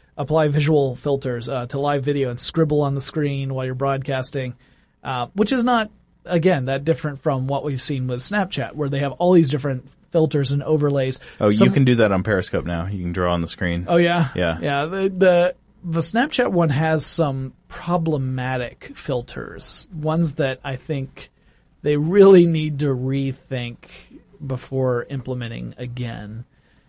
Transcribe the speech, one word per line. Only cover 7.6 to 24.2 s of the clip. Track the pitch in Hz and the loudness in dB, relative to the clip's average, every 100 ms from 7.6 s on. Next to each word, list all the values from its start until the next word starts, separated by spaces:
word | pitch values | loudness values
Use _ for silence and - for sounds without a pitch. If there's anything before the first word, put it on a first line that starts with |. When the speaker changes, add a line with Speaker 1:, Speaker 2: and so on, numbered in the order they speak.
Speaker 1:
we've | 147 131 | -4 -4
seen | - 139 127 | -4 -4 -4
with | 123 | -4
Snapchat, | - 208 190 - 117 | -4 -2 -2 -4 -6
where | 147 143 | -4 -4
they | 139 | -2
have | 139 | -4
all | 123 180 | 0 4
these | 185 143 | 6 6
different | 143 143 127 - _ _ | 2 -4 -6 -10 _ _
filters | 170 156 147 131 | 0 2 2 0
and | 139 | 0
overlays. | - 156 147 139 131 131 - - | 0 2 2 0 -2 -4 -10 0
Speaker 2:
Oh, | 107 | 2
Speaker 1:
Some | 104 123 | 4 4
Speaker 2:
you | |
can | - 127 | 6 4
do | 120 | 4
that | 107 | 4
on | 95 | 2
Periscope | 92 98 90 90 78 | 0 0 0 -4 -4
now. | 85 90 | -4 -4
You | 98 | -6
can | 87 | -4
draw | 90 90 | -2 0
on | 87 | 0
the | 82 | -2
screen. | - 90 85 90 | -4 -4 -4 0
Speaker 1:
Oh, | 170 | 2
yeah? | 170 175 139 - | 2 2 0 0
Speaker 2:
Yeah. | 85 80 | -2 -2
Speaker 1:
Yeah, | 147 143 151 | -2 -2 -2
the, | 190 190 | -2 -2
the, | 185 185 175 180 - _ _ 175 | 2 4 4 2 -2 _ _ -4
the | 165 | -2
Snapchat | 160 226 294 - 240 | 0 0 0 0 2
one | 180 165 | 2 2
has | 135 160 160 - | 2 2 0 0
some | - 151 135 131 - - | -2 -2 -2 -8 -12 -20
problematic | - - 175 160 147 131 131 127 131 120 - - - | -12 -4 -2 0 -2 -2 -4 -4 -4 -6 -10 -18 -12
filters, | - 127 123 - - - - - - | -6 -4 -6 -10 -12 -10 -10 -10 -10
ones | 165 156 165 165 135 | -6 -2 0 0 0
that | 139 131 139 | -2 -4 -8
I | 131 | -8
think | - 143 131 - - _ _ _ _ _ | -6 -6 -8 -12 -20 _ _ _ _ _
they | 151 147 | -2 0
really | 156 202 196 185 170 | 4 8 10 10 8
need | 160 156 139 | 4 -2 -2
to | 147 | -2
rethink | 127 131 139 135 131 - 127 120 120 - - - - | 0 -2 -2 -2 -6 -8 -8 -8 -12 -18 -20 -20 -20